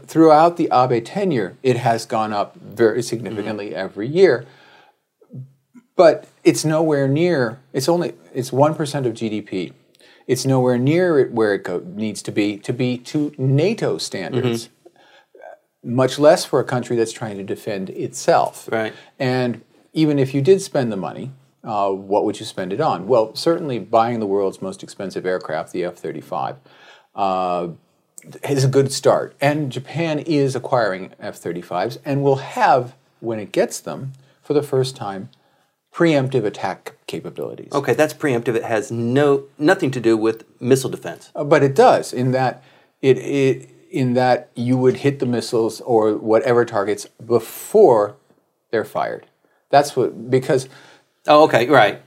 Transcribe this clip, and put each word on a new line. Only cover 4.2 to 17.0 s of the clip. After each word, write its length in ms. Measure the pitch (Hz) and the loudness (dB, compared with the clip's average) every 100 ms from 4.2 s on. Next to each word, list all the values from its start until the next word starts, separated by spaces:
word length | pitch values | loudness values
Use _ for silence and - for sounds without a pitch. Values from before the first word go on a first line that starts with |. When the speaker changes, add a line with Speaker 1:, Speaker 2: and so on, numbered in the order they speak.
| 180 117 131 - _ _ _ _ _ _ _ - - _ _ - _ - | 6 4 -2 -20 _ _ _ _ _ _ _ -20 -20 _ _ -20 _ 4
Speaker 1:
But 340 | 165 - - _ 175 | 4 4 -2 _ 0
it's 180 | 143 | 2
nowhere 460 | 151 156 160 143 135 | 2 0 2 2 2
near, 500 | 143 175 147 117 - _ | 2 2 0 -2 -4 _
it's 160 | 139 139 | -4 0
only, 240 | 175 147 - - | 0 -2 -8 -12
it's 200 | 135 120 | -8 -4
one 200 | 127 151 | 2 2
percent 320 | 156 143 147 123 | 2 -6 -4 -4
of 80 | |
G 140 | 110 110 | -4 -6
D 140 | 107 | -6
P. 320 | 104 95 78 - _ _ _ _ - | -8 -8 -8 -12 _ _ _ _ -4
It's 200 | 131 135 | -2 0
nowhere 320 | 131 123 120 | 2 2 2
near 420 | 131 170 180 147 | 2 2 2 2
it 120 | 120 | 2
where 220 | 117 107 | 2 0
it 120 | 98 - | 0 -2
go-, 180 | 87 90 | -8 -8
needs 360 | 101 107 98 | -8 -8 -8
to 100 | - | -8
be, 260 | 107 104 101 | -2 -2 -4
to 120 | - | -6
be 260 | 123 127 123 | -4 -4 -4
to 340 | - 156 147 139 | -6 -4 -4 -4
nato 600 | 131 139 185 226 131 90 | 0 2 2 0 -4 -4
standards, 720 | - 98 87 123 123 117 - | -6 -8 -6 -4 -2 -4 -8
Speaker 2:
Mm-hmm. 1300 | _ _ _ _ _ _ _ - - _ _ 123 123 | _ _ _ _ _ _ _ -20 -20 _ _ -4 0
Speaker 1:
much 220 | 127 143 | 0 4
less 280 | 147 180 - | 6 6 2
for 160 | 139 | -2
a 20 | |
country 320 | 117 127 113 | -2 -4 -2
that's 160 | 117 | -2